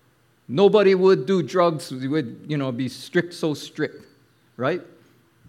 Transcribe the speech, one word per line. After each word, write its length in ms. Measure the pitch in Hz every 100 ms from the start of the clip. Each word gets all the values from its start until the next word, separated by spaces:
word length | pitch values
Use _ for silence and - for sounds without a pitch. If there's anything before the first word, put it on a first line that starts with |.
| _ _ _ _ -
nobody 460 | 135 202 208 196
would 320 | 190 190 180 139
do 160 | 190
drugs. 500 | 135 185 170 151 -
We 160 | 131 131
would, 380 | 156 120 123 -
you 100 | 151
know, 140 | 135
be 160 | 123 131
strict, 460 | - - 180 175
so 220 | - 165 143
strict, 500 | - - 147 - - _ _ _ _ -
right? 260 | 131 175 - _ _ _ _ _